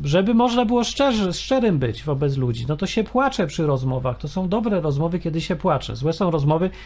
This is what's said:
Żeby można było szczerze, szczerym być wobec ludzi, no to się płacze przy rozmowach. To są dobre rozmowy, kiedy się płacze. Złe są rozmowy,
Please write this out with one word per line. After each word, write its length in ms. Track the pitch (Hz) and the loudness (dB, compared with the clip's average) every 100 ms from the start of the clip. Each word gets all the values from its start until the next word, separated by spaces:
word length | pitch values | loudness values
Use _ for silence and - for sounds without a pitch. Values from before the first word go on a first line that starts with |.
Żeby 300 | 143 165 196 | 0 2 4
można 300 | 233 247 240 | 4 4 2
było 200 | 233 240 | 2 2
szczerze, 480 | 233 - 277 226 190 | 0 0 2 2 0
szczerym 460 | 170 - 262 233 160 | -2 0 2 2 2
być 240 | 123 110 | 0 -2
wobec 320 | 151 139 143 135 | -4 0 0 0
ludzi, 280 | 127 117 123 | -2 -2 -2
no 80 | 151 | -2
to 100 | 190 | -2
się 180 | - | -2
płacze 420 | 214 247 269 262 170 | -2 0 0 0 -4
przy 200 | - 156 | 0 0
rozmowach. 520 | 135 131 127 127 123 | 0 0 -2 -2 -4
To 100 | 151 | -6
są 200 | 185 185 | -4 -2
dobre 320 | 208 226 196 | -2 0 0
rozmowy, 380 | 156 139 165 175 | 0 0 0 -2
kiedy 220 | 170 160 | -2 -4
się 160 | 165 170 | -4 -2
płacze. 400 | 185 139 - 113 | 0 0 -2 -4
Złe 160 | 143 | -2
są 180 | 165 185 | 0 2
rozmowy, 400 | 160 143 160 185 - | 2 2 2 2 -4